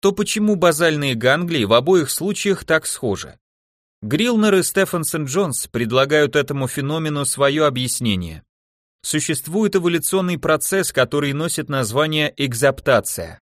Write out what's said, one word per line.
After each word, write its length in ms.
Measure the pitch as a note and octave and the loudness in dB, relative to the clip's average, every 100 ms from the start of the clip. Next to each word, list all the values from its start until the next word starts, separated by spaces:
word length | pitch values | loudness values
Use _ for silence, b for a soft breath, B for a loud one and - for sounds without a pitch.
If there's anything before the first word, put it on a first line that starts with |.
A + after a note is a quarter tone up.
то 120 | G3 | 0
почему 420 | G3+ G#3 A3 G#3 G3+ | 0 -4 0 0 4
базальные 580 | F3 D3+ E3 D3+ C#3 | 4 4 2 2 -2
ганглии 500 | A#2+ B2 D3 F3 D#3+ | 0 2 2 0 -2
в 80 | G2+ | 4
обоих 380 | A2+ C#3+ F#3 C#3 | 4 6 2 2
случаях 540 | - F3+ G3+ G#3 F#3 | -4 -4 -2 -2 -2
так 220 | - D#3+ - | 0 -2 -2
схожи? 520 | - A#2 F#2 C2+ - _ _ _ _ _ _ | -6 -4 -4 -6 -20 _ _ _ _ _ _
Грилнер 540 | G#2+ D3 A#3 A3+ G#3+ | -4 0 2 4 4
и 80 | G3 | 4
Стефенсон 640 | E3+ - F#3+ F3 D#3 D#3+ C#3+ | 2 0 0 -2 -4 -4 -2
Джонс 400 | D#3 F#3 B2+ - | -2 -2 -4 -6
предлагают 720 | A#2 A#2 B2+ C#3 D3+ D3 D3+ | -4 0 2 2 2 2 0
этому 320 | C#3 C#3+ B2+ | 0 -2 -4
феномену 580 | - C#3 D#3 D#3 D3 C#3 | -4 -4 -4 -4 -4 -4
своё 400 | - C#3 D3 D3+ | 0 2 4 0
объяснение. 760 | B2+ B2+ - A#2+ F#2+ E2+ D#2+ _ _ _ _ _ _ | 0 -6 -2 -2 -2 -4 -12 _ _ _ _ _ _
Существует 760 | - D3+ D3+ D#3 - F3+ G#3 F#3+ | -6 -4 -2 -6 -4 -2 0 2
эволюционный 640 | F3 E3+ - G3 F3+ E3+ | 2 0 0 0 0 -2
процесс, 540 | - D#3 - G3 E3+ | 0 0 0 -2 0
который 400 | - B2 D3 C#3+ | 0 0 0 -2
носит 360 | C#3 E3 - D3 | -2 -4 -4 -4
название 640 | C#3 A#2 B2 D#3 D#3 D3 - | -4 -2 0 0 0 -2 -2
экзаптация. 1040 | C#3 A#2 C#3 C3+ - A#2+ - - E2 - _ | -4 2 0 2 2 2 2 -10 -10 -14 _